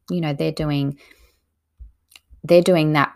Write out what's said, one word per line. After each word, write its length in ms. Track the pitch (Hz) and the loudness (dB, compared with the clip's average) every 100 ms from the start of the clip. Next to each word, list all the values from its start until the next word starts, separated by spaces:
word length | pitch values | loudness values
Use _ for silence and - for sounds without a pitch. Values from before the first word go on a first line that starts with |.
| - | -8
you 120 | 180 | -6
know, 120 | 156 | -4
they're 180 | 143 160 | -4 -6
doing, 480 | 160 156 143 139 143 - _ _ _ _ _ _ - - _ _ - _ - | -4 -4 -2 -4 -6 -16 _ _ _ _ _ _ -20 -20 _ _ -20 _ -10
they're 180 | 151 175 | 2 4
doing 320 | 175 175 156 | 4 2 2
that 200 | 151 139 | 0 -2